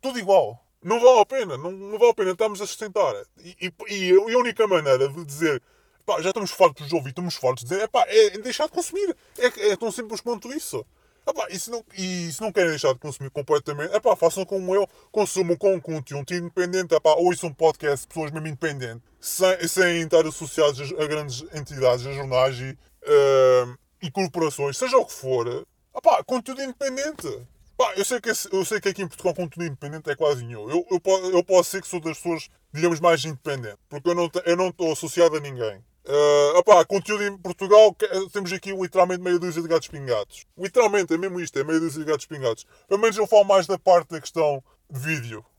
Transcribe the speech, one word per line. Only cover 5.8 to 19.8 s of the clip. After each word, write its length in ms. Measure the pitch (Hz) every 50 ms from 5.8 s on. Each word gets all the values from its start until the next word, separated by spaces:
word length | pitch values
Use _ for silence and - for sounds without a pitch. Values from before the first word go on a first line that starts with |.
| _ _ _ _ _
"Pá, 160 | - 196 -
já 60 | 160 190
estamos 240 | 190 226 202 185
fartos 380 | - - 190 170 143 - 151 139
de 40 | 165
ouvir, 180 | 170 131 135
estamos 240 | 127 - 180 175 -
fartos 280 | - - 127 127 120 120
de 60 | 120
dizer", 140 | 175 196 214
é 40 | 220
pá, 160 | _ 254 190
é 260 | - 202 220 220 202 185 208
deixar 260 | 214 254 240 - 302
de 80 | 311 _
consumir. 420 | 339 339 - - 381 415 381 - _ _ _ _ -
É, 340 | 247 247 - - 202 208
é 60 | 202 175
tão 120 | - 226 208
simples 260 | - 240 214 220 196
quanto 320 | - 240 240 208 - 240
isso. 340 | 269 311 - - - 123 110 _ _ _ _ _ _ _ _ -
Epá, 180 | - - - -
e 80 | 185 190
se 100 | - 226
não, 160 | 233 233 220 _ _
e 360 | 185 185 185 185 180 170 170
se 100 | 151 -
não 100 | 220 220
querem 200 | 180 208 180 170
deixar 220 | 156 143 - 143 131
de 60 | 123
consumir 300 | - 151 135 - 139 135
completamente, 640 | _ 151 139 - 156 147 - - 147 143 147 175 180
epá, 220 | 214 - 240 196
façam 280 | - - 165 - 190 185
como 300 | 175 202 190 185 180 185
eu, 140 | 202 202 - _ _ _ _
consumam 440 | _ 214 208 - - 190 190 170 175
com 240 | 170 - 202 190 175
conteúdo 540 | - - 160 156 139 - 143 143 139 - 180
independente, 640 | 180 175 175 _ - 180 180 180 185 185 165 170
epá, 160 | 156 _ 156
ouçam 420 | 156 165 170 180 175 170 - 170 139
podcast 480 | _ 160 165 - - - 147 143 131
de 60 | - _
pessoas 240 | - 165 156 147
mesmo 160 | 147 160 151 160
independentes, 560 | 151 131 - 160 147 139 127 117 117 117 _ _ _ _
sem, 480 | - - - - 185 185 185 180 175 165
sem 340 | - 185